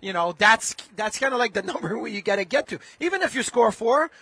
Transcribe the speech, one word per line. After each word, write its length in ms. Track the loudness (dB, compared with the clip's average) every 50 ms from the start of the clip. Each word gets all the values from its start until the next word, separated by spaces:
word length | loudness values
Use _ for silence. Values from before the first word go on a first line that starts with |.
You 120 | -10 -6
know, 200 | -2 -2 -2 -2 2 4
that's, 380 | 6 6 6 4 2 -4 -8 -10 -14 -14 -8
that's 240 | -6 -6 -4 -2 -2
kinda 180 | -2 0 0
like 180 | 0 0 0 0
the 80 | -2
<laughs> 100 | -4 -4 -6
number 240 | -6 -6 -6 -6 -6
where 100 | -6 -6
you 140 | -8 -4
gotta 220 | -2 0 0 0 0
get 240 | 0 -2 -2 -2 -4
to. 100 | -8 -12 -12 -16 -10 -6
Even 200 | -4 -2 0 0
if 140 | -2 -2 -2
you 80 | -4
score 300 | -4 0 2 4 4 4
four, 380 | 2 0 0 2 2 2 2 0 -4 -12